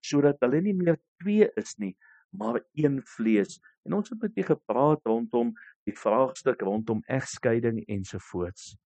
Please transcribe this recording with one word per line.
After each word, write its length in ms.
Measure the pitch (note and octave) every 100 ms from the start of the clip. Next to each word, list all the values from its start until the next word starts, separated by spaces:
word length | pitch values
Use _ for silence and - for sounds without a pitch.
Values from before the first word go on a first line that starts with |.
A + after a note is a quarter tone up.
"Sodat 360 | - D3 C#3+ C#3+
hulle 200 | B2 D3
nie 120 | G3
meer 260 | F#3+ F3 D#3+ _ _
twee 280 | F3+ G#3+ G#3 -
is 220 | - -
nie, 200 | G2 - _ _ _
maar 300 | F#2+ G#2+ A#2 -
een 280 | - D3+ C3+
vlees." 580 | - - A2+ G#2+ F#2+ - _ _ -
En 80 |
ons 160 | G3 G#3
het 120 | A3
met 160 | G#3+ A3
u 60 |
gepraat 580 | F#3+ D3+ - A2+ D3 D3+
rondom 500 | - A2+ A#2 A#2+ A#2+ A2+ - _ -
die 80 |
vraagstuk 680 | - A2 A2 C3 C3+ C3+ B2
rondom 400 | F#2+ G#2+ A2 A2 -
egskeiding 800 | C3 - - A#2 A#2 A#2+ A2+ A2
ensovoorts. 880 | G#2 F#2+ G2 - F2+ F2 - - -